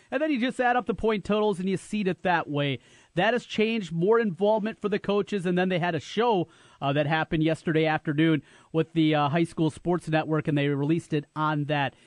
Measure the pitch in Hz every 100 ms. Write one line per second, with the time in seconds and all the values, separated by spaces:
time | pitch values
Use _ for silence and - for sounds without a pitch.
0 | _ 262 311 269 254 - 247 247 - 208
1 | 214 214 - 208 214 180 190 185 - 214
2 | 190 175 185 170 - 147 143 131 _ -
3 | _ - 220 240 - - 220 226 175 165
4 | 185 226 220 160 202 220 208 - 208 202
5 | - 202 196 208 175 175 185 180 175 160
6 | - - 240 196 156 - - - 139 139
7 | 147 160 151 165 156 156 - 160 156 156
8 | - 147 160 156 - - _ 160 160 165
9 | 156 151 147 170 170 - 160 - 170 180
10 | - 156 143 156 151 147 143 139 147 170
11 | - 151 - - 156 151 143 147 135 -